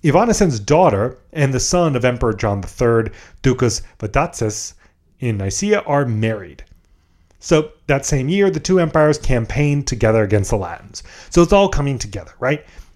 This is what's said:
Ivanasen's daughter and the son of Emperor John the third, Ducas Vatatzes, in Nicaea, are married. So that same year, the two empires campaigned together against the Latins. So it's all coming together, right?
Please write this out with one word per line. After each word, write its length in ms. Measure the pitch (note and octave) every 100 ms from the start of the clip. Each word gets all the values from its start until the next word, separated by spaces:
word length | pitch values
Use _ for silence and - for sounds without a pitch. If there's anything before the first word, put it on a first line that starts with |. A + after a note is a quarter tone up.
Ivanasen's 580 | D#3+ D3+ A#3 G3+ F#3+ A2+
daughter 560 | G2 D3+ F3+ G2+ A#2+ C3 _
and 200 | D#3 C#3
the 60 | B2+
son 360 | - F3+ E3+ C3
of 100 | B2
Emperor 280 | A#2+ A#2+
John 280 | G#2 A2 G2+
the 60 | F2+
third, 460 | - A#2+ A#2 A2 - - -
Ducas 380 | C3+ B2+ B2 - - _
Vatatzes, 760 | G#2+ C3+ D#3+ - A2 G2+ - - _ _ _ _
in 180 | B2 G#2
Nicaea, 440 | G2 - G3+ G#3
are 240 | - C#3+ C3
married. 580 | G#2+ A2+ G#2+ F2 C#2+ - - _ _ _ _ _ _
So 320 | - D#3 D#3 _ -
that 200 | C#3 -
same 220 | C#3 C3
year, 220 | G3 G3
the 100 | D#3
two 200 | - F#3
empires 380 | D#3+ D#3+ D3+ D3
campaigned 680 | - B2+ A2+ - D3 C#3+ -
together 360 | A2+ A2 A2
against 260 | G#2 G#2 G2
the 80 | G#2+
Latins. 460 | F2 E2 - - - - -
So 120 | F3
it's 120 | E3+
all 160 | G3+ G3
coming 280 | D3+ C#3 B2+
together, 360 | G#2+ - - -
right? 260 | B2+ D3 - - -